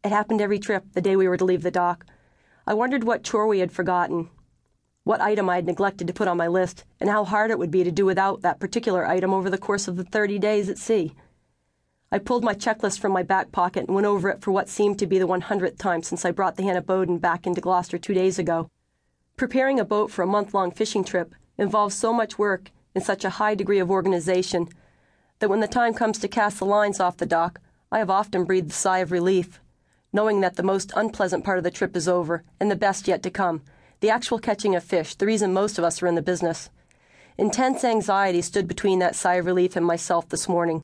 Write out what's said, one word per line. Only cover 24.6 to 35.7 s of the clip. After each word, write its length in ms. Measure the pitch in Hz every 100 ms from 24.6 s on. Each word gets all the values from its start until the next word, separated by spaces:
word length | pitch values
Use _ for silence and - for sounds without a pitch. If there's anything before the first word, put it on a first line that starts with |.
| 170 - _ _ _ _ _ _
that 140 | 214
when 80 | 202
the 80 | 208
time 260 | 247 233
comes 240 | 220 220 214
to 100 | 202
cast 300 | 233 208 208
the 80 | 196
lines 340 | 208 208 190
off 180 | 180 -
the 100 | 170
dock, 340 | 165 170 - _ _ _
I 80 | 220
have 100 | 196
often 340 | 190 208 190
breathed 280 | 175 185 156
a 20 |
sigh 260 | - 196 185
of 120 | 170
relief, 500 | 180 180 190 175 - _ _ _ _ _
knowing 300 | 202 214 202
that 140 | 185 185
the 80 |
most 280 | 185 190 196 -
unpleasant 500 | 214 - 190 180 -
part 140 | 185
of 40 |
the 60 | 170
trip 260 | - 190 180
is 120 | 165
over 360 | 180 160 165 - _
and 120 | 208
the 40 | 196
best 320 | 202 190 -
yet 140 | 175
to 80 | 185
come, 320 | 190 185 160 - _ _ _
the 100 | 208
actual 300 | 240 - 226
catching 360 | 233 208 208 180
of 80 |
fish, 300 | - 180 160
the 140 | - 202
reason 260 | 220 196
most 240 | 185 208